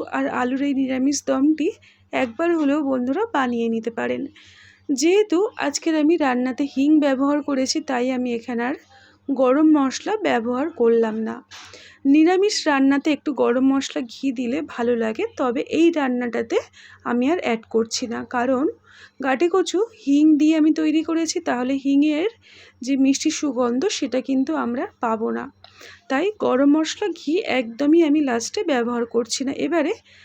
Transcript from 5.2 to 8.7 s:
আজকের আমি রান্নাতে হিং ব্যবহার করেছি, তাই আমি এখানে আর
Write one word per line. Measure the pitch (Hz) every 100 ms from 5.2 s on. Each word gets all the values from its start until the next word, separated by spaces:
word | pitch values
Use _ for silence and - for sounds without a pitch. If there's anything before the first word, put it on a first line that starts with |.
| 427 330 415 -
আজকের | 294 277 - 311
আমি | 294 339
রান্নাতে | 285 247 254 240
হিং | 285 - 277 311
ব্যবহার | 285 262 277 294
করেছি, | 294 269 262 320
তাই | - 254 247
আমি | 254 247
এখানে | 233 233 233
আর | 240